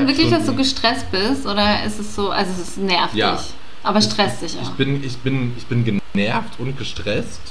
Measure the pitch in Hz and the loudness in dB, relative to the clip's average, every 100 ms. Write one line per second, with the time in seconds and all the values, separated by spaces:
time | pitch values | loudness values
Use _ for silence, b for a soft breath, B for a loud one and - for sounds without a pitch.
0 | 269 277 339 339 302 262 269 - 226 - | 4 4 6 4 4 2 2 2 0 0
1 | - 185 214 269 202 202 208 196 214 208 | -2 0 0 0 0 2 4 2 0 -4
2 | 208 - 196 - 185 185 165 - 196 170 | -4 -2 0 0 0 -2 -4 -2 0 2
3 | 175 107 101 78 - - - - - 208 | 2 2 2 0 -4 -6 -8 -4 2 2
4 | 208 - 196 - 165 - - - 135 143 | 2 2 0 0 -6 -6 -6 -2 0 0
5 | 135 123 127 135 123 120 - 120 113 98 | -2 -4 -2 0 -2 -4 -2 0 2 0
6 | - 101 104 226 - - 127 135 110 - | -2 0 0 0 -4 -6 -6 -4 -6 -4
7 | 104 117 - - - | -2 -2 -2 -6 -6